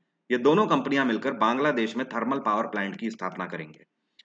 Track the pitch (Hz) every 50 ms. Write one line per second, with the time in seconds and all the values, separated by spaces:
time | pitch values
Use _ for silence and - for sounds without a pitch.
0 | _ _ _ _ _ _ 123 123 120 139 156 202 214 170 160 139 127 131 135 139
1 | 135 123 113 104 110 139 127 110 107 113 120 131 143 151 139 120 113 110 110 117
2 | - - - 117 104 123 135 139 - 110 104 107 113 110 - 104 98 98 95 -
3 | 113 110 - - 95 92 - 92 92 85 87 82 80 78 78 - - _ _ _
4 | _ _ _ - _